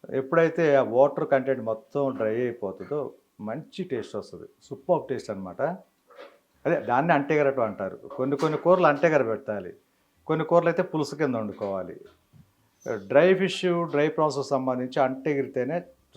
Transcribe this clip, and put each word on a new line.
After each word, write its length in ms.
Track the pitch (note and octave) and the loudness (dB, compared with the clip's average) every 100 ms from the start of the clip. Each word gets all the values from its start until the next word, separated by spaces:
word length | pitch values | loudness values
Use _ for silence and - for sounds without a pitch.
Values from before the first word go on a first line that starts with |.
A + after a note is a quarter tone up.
| - | -4
ఎప్పుడైతే 600 | C3 C3+ E3+ E3 E3 D#3+ C#3 | -6 0 2 2 2 4 4
ఆ 60 | |
వాటర్ 480 | A2 A#2+ C#3+ C#3 D3+ | 4 4 4 2 0
కంటెంట్ 320 | C3+ C3 B2+ | 0 2 -2
మొత్తం 540 | A2+ A2 - C#3+ C3+ C3 | -2 -6 -6 -4 -2 -2
డ్రై 200 | A2 A2+ | -2 0
అయిపోతుందో 760 | B2 A#2+ G2 F#2 F#2 D3 C3 - _ _ | -2 -4 -8 -8 -8 -6 -6 -12 _ _
మంచి 420 | G#2+ B2+ - - | -10 -10 -10 -12
టేస్ట్ 320 | F3+ A#2+ - G#2+ | -6 -6 -6 -10
వస్తుంది, 300 | - - - _ | -10 -16 -18 _
సూపర్ 460 | _ C3+ - E3 - | _ -14 0 0 0
టేస్ట్ 200 | A#2+ - | -8 -6
అనమాట. 320 | G2 F#2 F2 C#3+ F#3 _ _ _ - - _ _ _ D3 | -8 -8 -4 -4 -4 _ _ _ -20 -20 _ _ _ -2
అదే 140 | F3 | -2
దాన్ని 340 | - B2 E3 | 2 0 4
అంటెగరటం 500 | D3+ C#3+ D3+ C#3 C3+ | 2 2 2 2 2
అంటారు. 320 | A2 G2 F#2+ F2 | -2 -2 -8 -8
కొన్ని 420 | - - C3 C#3+ | -14 -4 -2 0
కొన్ని 200 | D#3 D3+ | 0 2
కూరలు 300 | E3+ F#3 E3 | 4 6 6
అంటెగర 360 | C#3+ E3+ D3+ | 4 4 4
పెట్టాలి, 500 | A#2 G#2+ - G#2 F2+ - _ _ _ _ - | 2 -2 -4 -8 -8 -16 _ _ _ _ -4
కొన్ని 180 | D#3+ D#3 | -4 4
కూరలు 220 | E3+ E3 | 4 4
అయితే 160 | E3 | 0
పులుసు 320 | F3+ D3+ C#3+ C#3+ | -2 -2 -4 -2
కింద 200 | D3 A#2+ | -2 -2
వండుకోవాలి. 680 | G#2+ F#2+ G2+ F#2+ F2 - - _ _ - _ _ _ _ A#2 | -6 -6 -6 -6 -8 -14 -20 _ _ -20 _ _ _ _ -8
డ్రై 400 | A2+ G2 C3+ F3 | -8 2 4 6
ఫిష్, 520 | F#3 F#3 - F#3 E3+ E3+ | 4 2 -2 -2 0 0
డ్రై 220 | C#3+ D3+ | 0 0
ప్రాన్స్ 420 | D#3 D3+ C#3 C3+ | 2 0 0 -2
సంబంధించి 520 | C3+ C3 B2+ B2+ D3 | -2 -2 -4 -4 0
అంటెగిరితేనే 840 | C3 C3 D#3+ C#3 C#3 B2+ B2 E3+ E3+ _ _ | 0 0 -2 -2 -2 -4 -4 -4 -8 _ _